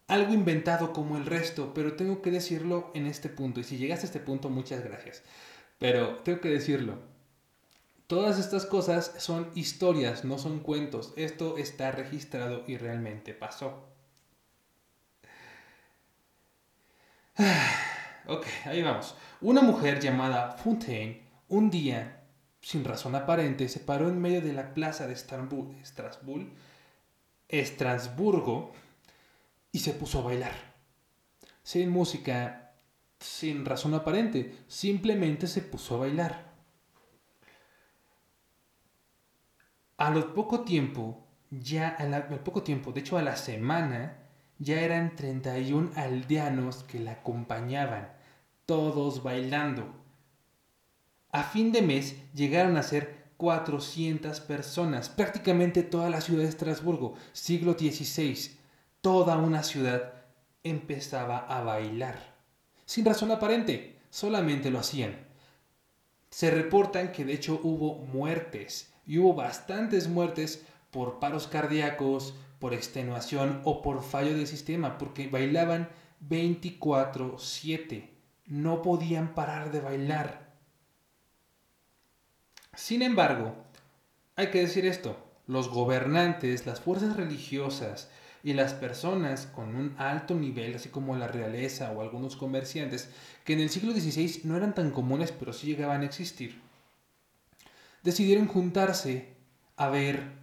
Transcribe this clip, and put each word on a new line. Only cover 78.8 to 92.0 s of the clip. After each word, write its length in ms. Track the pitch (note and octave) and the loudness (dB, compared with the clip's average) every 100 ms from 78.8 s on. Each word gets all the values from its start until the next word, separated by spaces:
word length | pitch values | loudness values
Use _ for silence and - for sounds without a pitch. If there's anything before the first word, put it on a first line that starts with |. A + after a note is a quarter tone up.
podían 520 | F3+ E3+ D#3+ E3 D#3+ | 2 2 2 0 -2
parar 380 | - D3 D3+ D3+ | -2 -4 -4 -4
de 80 | D3 | -4
bailar. 720 | C#3 C#3 C#3+ D#3 - - - _ _ _ _ _ _ _ _ _ _ _ _ _ _ _ _ _ _ _ _ - - - | -2 -2 -2 -2 -4 -8 -18 _ _ _ _ _ _ _ _ _ _ _ _ _ _ _ _ _ _ _ _ -20 -20 -12
Sin 260 | - A#3+ | -2 2
embargo, 540 | B3+ G#3 D3 A#2+ A2+ - - - _ _ _ _ _ - | 4 6 6 4 -2 -6 -16 -20 _ _ _ _ _ -2
hay 160 | G3 | 2
que 100 | F3+ | 4
decir 240 | E3+ G3 F3+ | 4 4 2
esto, 320 | F3 A#2 G#2 - - - | 0 -4 -8 -12 -18 -2
los 220 | C3 B2 | -2 0
gobernantes, 960 | A#2+ B2 B2+ C3 D#3+ F3 E3 B2+ B2 B2+ | 2 4 4 4 4 4 2 0 0 -4
las 140 | A#2 | -4
fuerzas 360 | F3 F#3+ G#3+ G#3 | -2 0 0 0
religiosas 920 | E3 C#3+ - C3+ C#3 C#3 A2 G2+ - - - - | -2 -4 -6 -4 -2 -4 -6 -8 -14 -20 -20 -8
y 100 | D3 | -2
las 200 | C3+ C3+ | 2 2
personas 720 | - B2 - E3+ F#3+ D3 C3 - | 0 -6 -4 -2 0 0 -4 -8
con 280 | - A2 B2 | -10 -8 -4
un 200 | C#3+ C#3 | -4 -2
alto 380 | C#3 C#3+ - F3 | -4 -2 -2 -2
nivel, 400 | C#3 A#2 A#2 A#2+ | -2 -4 -6 -8
así 140 | - | -8
como 260 | C#3+ C3+ B2+ | -6 -4 -2
la 100 | A#2+ | -2
realeza 640 | A#2+ A2 A#2+ C3 C3+ B2 | -4 -4 -4 -4 -4 -6
o 100 | G#2+ | -4